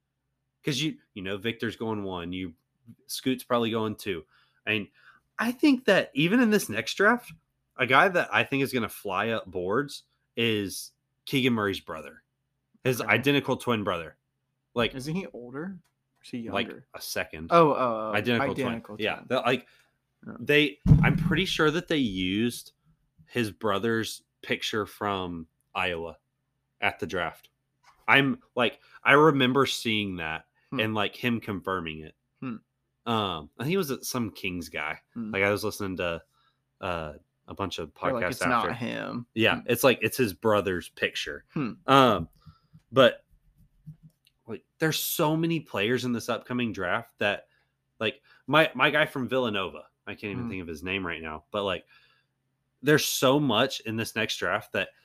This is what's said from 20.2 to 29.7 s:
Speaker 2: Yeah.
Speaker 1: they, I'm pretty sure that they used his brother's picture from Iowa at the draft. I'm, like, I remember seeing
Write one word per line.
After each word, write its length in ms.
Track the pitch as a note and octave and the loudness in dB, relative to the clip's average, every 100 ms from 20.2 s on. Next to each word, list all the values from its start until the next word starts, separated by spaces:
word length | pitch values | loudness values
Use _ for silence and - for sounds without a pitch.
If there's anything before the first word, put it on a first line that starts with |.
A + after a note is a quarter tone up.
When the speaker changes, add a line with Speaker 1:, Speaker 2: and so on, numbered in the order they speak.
| - | -16
Speaker 2:
Yeah. 80 | A2 | -12
Speaker 1:
they, 400 | A#2+ D3 D3+ - - - | 2 4 4 2 6 8
I'm 140 | A2+ C#3+ | 8 2
pretty 300 | - D#3 - | 0 0 0
sure 260 | - D#3 | 2 2
that 160 | D#3+ F3 | 2 -2
they 100 | D#3+ | 0
used 760 | A#2+ F#2 F#2 G2+ A#2+ - - _ _ _ _ _ - | 0 0 -2 0 0 -4 -12 _ _ _ _ _ -8
his 260 | A#2+ A2 | -4 -4
brother's 720 | F2 A2 G2 A#2 A2+ G#2+ - _ _ | -2 -2 0 0 -2 -4 -10 _ _
picture 440 | - B2 - A2 G2 | -6 -4 -2 -4 -4
from 600 | - G#2 G2 F2+ F2 D#2+ _ _ | -4 -4 -4 -4 -8 -12 _ _
Iowa 440 | G2 F#2 E2 E2 D#2 _ _ _ _ _ _ | -4 -2 -2 -6 -12 _ _ _ _ _ _
at 180 | G2+ - | -4 -2
the 80 | F#2 | -4
draft. 420 | F#2 D#2+ - _ _ _ _ _ _ - | -2 -4 -6 _ _ _ _ _ _ 4
I'm, 360 | B2 C#3 A#2+ _ - | 4 4 -2 _ -2
like, 260 | A2+ - _ - | 0 -2 _ -4
I 120 | A2+ | 4
remember 520 | C#3 D#3 C#3 B2+ C3 | 8 8 6 4 4
seeing 520 | B2+ | 2